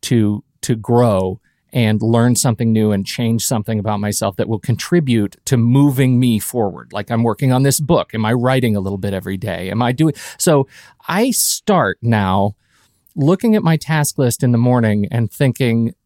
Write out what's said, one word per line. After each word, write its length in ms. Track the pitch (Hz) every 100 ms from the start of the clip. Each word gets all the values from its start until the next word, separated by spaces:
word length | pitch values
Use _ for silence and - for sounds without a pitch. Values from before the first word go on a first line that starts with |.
to, 400 | - 123 107 104 - _
to 140 | - 117
grow 640 | 104 120 120 98 95 98 _ _ _
and 280 | - 113 110
learn 360 | 107 117 117 120
something 340 | 127 113 117
new 200 | 110 107
and 120 | 101 98
change 380 | - 117 113 -
something 340 | 117 107 110
about 200 | 101 104
myself 380 | 104 101 107 -
that 100 | 107
will 120 | 110
contribute 760 | - 120 - 175 139 113 104 - -
to 120 | 127
moving 640 | 117 131 143 131 131 123
me 200 | 127 110
forward? 540 | - 123 101 80 60
Like, 180 | 104 101
I'm 120 | 117
working 280 | 117 104 135
on 120 | 127
this 160 | 139 135
book. 320 | 143 165 - 110
Am 80 |
I 80 | 110
writing 440 | 123 123 131 120 104
a 40 |
little 180 | 98 98
bit 160 | 101
every 220 | 95 90 95
day? 340 | 107 85 92
Am 120 | 101
I 100 | 120
doing, 220 | 123 156 143 - -
so 300 | - 151 135 - - _ -
I 240 | 175 254
start 680 | - - - - 190 110 92
now 540 | 117 110 95 95 101 104 _ _ _ _ _
looking 420 | - 143 185 233 214
at 80 |
my 120 | 165 160
task 400 | - 160 147 -
list 240 | 127 -
in 80 | 131
the 40 | 120
morning 500 | 123 123 113 104 101
and 200 | 117 113
thinking 640 | - 139 120 127 113 113 -